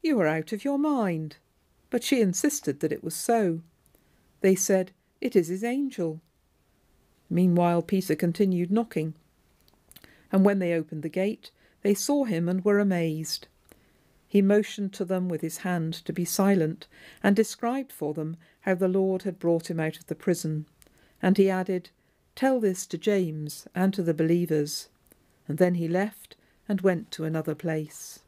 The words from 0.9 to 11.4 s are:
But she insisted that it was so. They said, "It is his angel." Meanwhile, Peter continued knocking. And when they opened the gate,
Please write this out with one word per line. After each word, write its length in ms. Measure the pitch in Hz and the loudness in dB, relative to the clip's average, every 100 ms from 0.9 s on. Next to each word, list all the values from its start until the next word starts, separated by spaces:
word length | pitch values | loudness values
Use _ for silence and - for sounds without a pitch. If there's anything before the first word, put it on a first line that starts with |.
| 277 202 165 156 - _ _ _ _ _ | 0 0 -2 -6 -12 _ _ _ _ _
But 120 | 247 | -4
she 200 | - 269 | 0 2
insisted 580 | 202 175 294 294 - 143 | 2 2 0 -2 -6 -4
that 120 | 156 | -4
it 120 | 147 | -4
was 100 | - | -8
so. 460 | - - 233 196 165 165 _ _ _ _ _ _ _ | -8 0 2 2 -2 -8 _ _ _ _ _ _ _
They 140 | 190 | 2
said, 380 | 190 - 190 185 _ _ _ | 2 2 0 0 _ _ _
"It 160 | 254 208 | 0 2
is 120 | 165 | 2
his 140 | 185 | -2
angel." 600 | 226 262 277 233 170 160 _ _ _ _ _ _ _ _ _ _ _ | -4 -2 -4 -4 -6 -6 _ _ _ _ _ _ _ _ _ _ _
Meanwhile, 540 | 175 180 170 175 170 | 2 4 4 4 2
Peter 340 | 165 190 185 160 | 0 -2 0 -2
continued 540 | 175 170 202 180 175 | -2 0 0 2 0
knocking. 420 | 208 226 - 160 156 _ _ _ _ _ _ _ - - _ _ | -2 -2 -4 -6 -8 _ _ _ _ _ _ _ -20 -20 _ _
And 120 | - | 4
when 140 | 196 196 | 4 4
they 140 | 180 | 0
opened 300 | 170 156 156 | -2 -2 -8
the 80 | 156 | -8
gate, 400 | 180 190 226 | -4 -4 -4